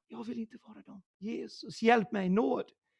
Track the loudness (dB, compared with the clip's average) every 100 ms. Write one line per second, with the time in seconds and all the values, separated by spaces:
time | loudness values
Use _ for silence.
0 | -16 -12 -8 -8 -8 -12 -20 -20 -20 -20
1 | -20 -12 -8 -8 -10 -14 -14 2 6 6
2 | 4 -2 2 2 2 0 -6 _ _